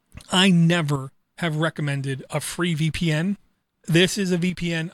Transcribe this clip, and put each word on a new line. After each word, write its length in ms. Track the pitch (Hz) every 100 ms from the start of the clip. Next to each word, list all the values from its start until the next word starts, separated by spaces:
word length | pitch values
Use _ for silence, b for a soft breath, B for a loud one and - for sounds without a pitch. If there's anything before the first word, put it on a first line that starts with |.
| _ - -
I 180 | 190 196
never 600 | 175 165 175 151 143 135 - _ -
have 220 | 175 151
recommended 680 | 160 - 147 139 135 135 -
a 100 | 151
free 340 | - - 175
V 160 | 160 160
P 220 | - 170
N. 240 | 151 180 202 _ _ _ _ -
This 320 | 160 180 -
is 140 | 190
a 60 | 180
V 160 | 180
P 180 | 175 170
N 180 | 165 165